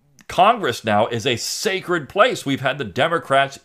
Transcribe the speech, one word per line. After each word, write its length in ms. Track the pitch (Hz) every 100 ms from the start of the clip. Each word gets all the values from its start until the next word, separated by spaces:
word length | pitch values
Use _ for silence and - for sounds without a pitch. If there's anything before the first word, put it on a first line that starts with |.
| _ _ -
Congress 580 | - 196 240 156 113
now 220 | 110 104 110
is 200 | 117 117
a 100 | 117
sacred 720 | - - 208 190 165 175 135
place. 380 | 190 247 202 139
We've 160 | 135
had 160 | 135 139
the 60 |
Democrats 760 | 113 117 160 170 - 135 139 -